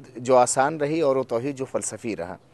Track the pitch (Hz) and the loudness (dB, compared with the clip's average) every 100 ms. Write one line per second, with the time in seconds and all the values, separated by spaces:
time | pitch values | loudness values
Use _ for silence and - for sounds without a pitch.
0 | 131 120 127 127 123 139 139 160 147 160 | -6 -6 4 6 6 2 0 0 -2 0
1 | 147 135 127 117 135 131 131 110 - 107 | 2 0 0 -4 -4 -6 -6 -4 -6 -8
2 | 117 87 87 92 _ | -8 -6 -8 -12 _